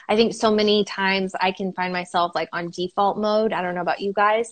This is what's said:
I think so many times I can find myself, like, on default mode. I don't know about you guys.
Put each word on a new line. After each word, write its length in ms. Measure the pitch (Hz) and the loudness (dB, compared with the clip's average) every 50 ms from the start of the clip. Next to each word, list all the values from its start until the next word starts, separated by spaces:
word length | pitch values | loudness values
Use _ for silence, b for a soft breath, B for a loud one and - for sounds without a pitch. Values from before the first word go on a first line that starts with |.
| B - | B 0
I 80 | 208 | 2
think 160 | 214 233 208 220 | 2 2 2 2
so 180 | - 277 220 | 2 2 2
many 340 | 214 214 208 208 208 208 202 | 4 4 4 4 4 2 2
times 500 | - - 196 196 190 190 196 190 185 - - | 0 -2 -2 0 0 0 0 0 -2 -2 -2
I 140 | 185 190 190 | -2 -2 -2
can 200 | - 196 190 180 | -2 -4 -6 -4
find 180 | 185 180 180 180 | -4 -4 -4 -4
myself, 400 | 180 175 - - 180 175 170 - | -4 -4 -2 0 0 0 0 0
like, 140 | 160 165 - - | -4 -6 -4 -6
on 180 | 175 170 175 | -6 -6 -6
default 480 | 170 175 180 180 - 196 202 196 175 208 | -6 -6 -6 -4 -2 0 0 0 0 0
mode. 340 | 214 214 214 214 220 220 190 | 0 0 2 2 2 0 0
I 80 | 175 | -2
don't 140 | 180 180 180 | -4 -4 -4
know 80 | 180 170 | -2 -2
about 180 | 165 147 - | -2 -2 -2
you 120 | 196 202 196 | -4 -4 0
guys. 360 | 214 208 208 220 226 233 - | 2 2 4 2 2 -2 -4